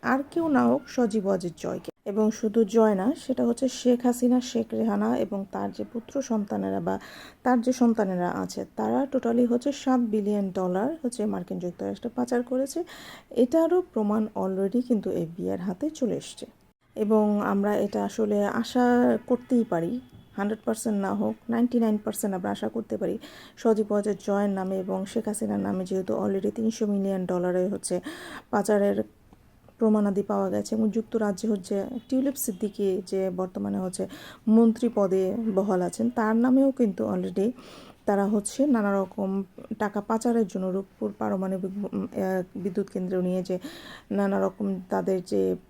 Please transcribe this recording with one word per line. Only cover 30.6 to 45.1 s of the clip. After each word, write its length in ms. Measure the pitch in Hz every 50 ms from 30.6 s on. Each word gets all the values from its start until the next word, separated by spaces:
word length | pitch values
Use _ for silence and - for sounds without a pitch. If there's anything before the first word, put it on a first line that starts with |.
| 202 - -
এবং 160 | 220 220 220
যুক্তরাজ্যে 580 | 190 233 220 - - 226 220 208 196 185 - 220
হচ্ছে 360 | 220 202 180 - 208 196 196 - 254 247 - -
টিউলিপ 260 | - 262 262 269 277
সিদ্দিকী 680 | - - - 202 185 - 208 202 - 202 196 185 190 190
যে 240 | - - 190 190 190
বর্তমানে 480 | 185 180 185 180 185 202 202 202 196 202
হচ্ছে 300 | 185 185 180 - 190 190 - - - - - - - -
মন্ত্রী 400 | 214 226 233 226 220 233 - 240 233
পদে 400 | - 202 190 180 190 190 185 190 220 226 220 196
বহাল 280 | 190 196 196 190 180 180
আছেন, 280 | 175 - - 226 233
তার 260 | 240 - 220 214 220
নামেও 340 | 226 233 254 254 269 269 277
কিন্তু 340 | 269 - 247 214 185 - -
already 460 | 208 202 185 180 190 180 185 190 226 247 - - - - - - - - _ _
তারা 200 | - 202 196 196
হচ্ছে 400 | 196 208 214 202 - - - 262
নানা 340 | 302 269 226 208 202 196 196
রকম 420 | 190 185 - - 202 190 190 196 196 - - - - - 220 -
টাকা 220 | 214 202 202 214
পাচারের 460 | 202 - 226 220 - 247 233 233 226
জন্য 200 | 185 - 196 185
রূপপুর 460 | 185 180 190 196 - - _ 226 214 202 -
পারমাণবিক, 760 | 220 214 202 190 190 190 190 190 185 190 190 202 202 - -
উম, 80 | 202 190
আহ, 400 | - - - 196 185 190 185 180 180 -
বিদ্যুৎ 360 | - 175 196 180 208 202 196
কেন্দ্র 320 | - 196 185 180 185 185 180
নিয়ে 200 | 180 180 185 180
যে 160 | - 185 180 - - - - - - - - - _
নানা 300 | 202 202 202 196 196 196
রকম 400 | 190 190 190 - 208 196 196 185 185 -
তাদের 340 | - 190 180 175